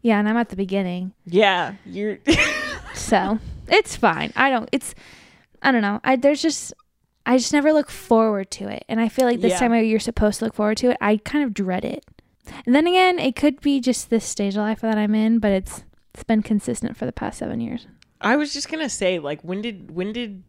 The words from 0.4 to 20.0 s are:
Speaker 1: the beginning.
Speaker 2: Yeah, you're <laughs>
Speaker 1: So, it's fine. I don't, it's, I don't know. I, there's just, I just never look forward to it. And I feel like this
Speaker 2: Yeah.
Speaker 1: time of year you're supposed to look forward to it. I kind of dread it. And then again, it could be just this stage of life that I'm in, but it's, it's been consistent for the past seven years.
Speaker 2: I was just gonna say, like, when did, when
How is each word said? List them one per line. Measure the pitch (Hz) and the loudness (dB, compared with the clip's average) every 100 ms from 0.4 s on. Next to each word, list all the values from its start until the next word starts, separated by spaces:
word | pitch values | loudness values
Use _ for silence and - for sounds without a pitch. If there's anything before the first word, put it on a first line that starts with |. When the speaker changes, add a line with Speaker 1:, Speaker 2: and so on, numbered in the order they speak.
| 233 | -2
Speaker 1:
the | 190 | -4
beginning. | 190 196 185 180 185 _ - | -4 -2 -4 -6 -8 _ 0
Speaker 2:
Yeah, | 180 202 180 143 196 - | 4 4 2 -2 -8 -12
you're | 180 214 - - 440 622 622 | -6 -6 -4 2 2 2 -2
<laughs> | 605 554 - - | -8 -10 -14 -12
Speaker 1:
So, | - 196 190 214 - - - | 0 0 2 -4 -4 -14 2
it's | - - - | 2 2 0
fine. | 214 160 - - | 0 0 -4 0
I | 277 | 0
don't, | 233 - | 0 -2
it's, | 269 - - - - - _ _ _ | -4 -4 -16 -20 -20 -20 _ _ _
I | 262 | 2
don't | 247 | 2
know. | 202 208 | 0 -2
I, | - 262 | 0 4
there's | 277 294 | 4 2
just, | 320 - - - _ _ _ _ - | 0 -2 -10 -18 _ _ _ _ 2
I | 254 | 2
just | 240 | 4
never | 294 294 | 2 4
look | 311 - | 2 0
forward | - - 226 220 202 190 | -10 2 4 4 0 -6
to | - 202 | -10 -10
it. | - - | -10 -4
And | 220 | -2
I | 226 | 0
feel | - 254 | 2 2
like | 240 | 2
this | 226 | 2
Speaker 2:
Yeah. | - | 2
Speaker 1:
time | 240 | 2
of | 233 | 2
year | 220 | 4
you're | 220 | 2
supposed | 233 - 214 208 | 0 0 0 0
to | 220 | -4
look | - | -2
forward | 208 220 | -2 2
to | 247 | 0
it. | - | 2
I | 208 214 | 2 0
kind | - 294 | 0 -2
of | 277 | -2
dread | 202 185 185 - | -2 -2 -2 -4
it. | 320 _ _ _ _ - - - | -8 _ _ _ _ -20 -10 2
And | 269 | 4
then | 339 | 4
again, | 370 370 359 | 4 4 2
it | 262 - | -2 2
could | 294 269 | 0 2
be | 294 277 | 0 0
just | 247 240 - | 0 -2 -2
this | 226 - | -2 -2
stage | - 202 202 | -4 -4 -2
of | |
life | 214 214 | -2 -2
that | 226 214 | -2 0
I'm | 214 214 | 2 2
in, | 220 233 | 2 2
but | 214 | 2
it's, | 190 190 - - _ _ | 0 -2 -14 -20 _ _
it's | - | -16
been | - 220 | 0 0
consistent | - 208 - 233 226 226 | 2 -2 -2 -6 -6 -6
for | 247 | -8
the | |
past | - - - | -6 -8 -6
seven | - 233 | -8 -6
years. | 226 233 - _ _ _ | -6 -10 -14 _ _ _
Speaker 2:
I | 202 277 | 0 0
was | 294 | 0
just | 285 - | -6 -8
gonna | 320 285 | -6 -6
say, | - 185 180 | -2 -2 0
like, | 143 151 | -4 -8
when | 160 190 | -8 -8
did, | 226 196 - | -8 -10 -12
when | 165 | -8